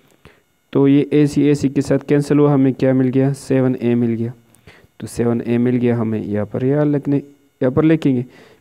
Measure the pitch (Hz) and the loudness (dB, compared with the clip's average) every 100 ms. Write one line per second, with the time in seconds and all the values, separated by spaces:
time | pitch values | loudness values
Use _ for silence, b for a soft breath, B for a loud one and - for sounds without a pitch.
0 | b b b b b _ _ 139 139 143 | b b b b b _ _ 0 4 2
1 | 143 147 147 147 143 143 139 139 131 139 | 2 2 2 2 0 0 0 -2 -2 -2
2 | - 147 147 147 147 143 135 123 135 131 | 0 -2 2 2 2 4 2 0 0 2
3 | 131 131 135 139 - 135 127 127 117 120 | 0 0 0 -2 -2 0 0 0 0 0
4 | 120 113 117 - _ b b b b - | 0 -2 -6 -10 _ b b b b -16
5 | 110 - 120 120 - 120 123 123 120 117 | -12 -4 -2 -2 -2 -2 0 0 0 0
6 | 110 110 101 104 101 120 127 147 151 143 | -2 -4 -4 -6 -4 -4 -2 0 0 -2
7 | 143 139 139 _ _ - 127 147 156 160 | -2 -4 -4 _ _ -4 -2 2 2 2
8 | 151 127 127 B B B | 0 -2 -4 B B B